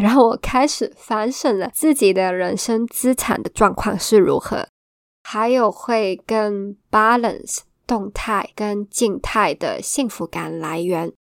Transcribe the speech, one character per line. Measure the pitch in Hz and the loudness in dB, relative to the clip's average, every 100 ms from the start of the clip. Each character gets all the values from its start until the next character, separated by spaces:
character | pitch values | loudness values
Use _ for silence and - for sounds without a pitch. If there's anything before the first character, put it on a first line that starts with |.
让 | 202 262 | 4 6
我 | 233 226 | 6 4
开 | - 254 294 | -2 0 0
始 | - 233 - | 0 -6 -6
反 | - 220 220 | -6 -2 -2
省 | 262 302 196 | -2 -2 0
了 | 180 | -2
自 | - 311 | 0 2
己 | 277 196 | 4 4
的 | 185 185 | 4 0
人 | 180 180 196 | 0 -2 -4
生 | - 226 233 | -2 -2 -2
资 | - 247 | -2 0
产 | 254 - 214 | 0 0 -2
的 | - | -4
状 | - 202 | 0 2
况 | 185 214 196 | 2 -4 -4
是 | - 214 | 4 6
如 | 165 139 | 6 2
何， | - - - _ _ _ _ _ | -2 -6 -8 _ _ _ _ _
还 | - 214 226 | -12 -4 0
有 | 254 220 | 2 2
会 | - - 226 202 185 - | -2 -2 0 0 -4 -2
更 | 220 214 202 202 202 _ | -2 0 -2 -6 -12 _
balance | 214 214 240 233 - - - - _ - | 2 4 4 2 -4 -8 -12 -12 _ -4
动 | 226 196 | -4 -4
态 | - - 202 - | -8 -4 -4 -4
跟 | - 214 202 202 | -6 -4 -4 -6
静 | - 226 185 | -2 0 0
态 | - 226 190 | -4 0 0
的 | 143 151 82 | 0 -4 -6
幸 | - - 254 | -6 -4 -4
福 | - 165 | -4 -10
感 | 175 160 165 | -8 -8 -8
来 | 160 160 | -6 -4
源。 | 175 170 170 - | -2 -2 -4 -10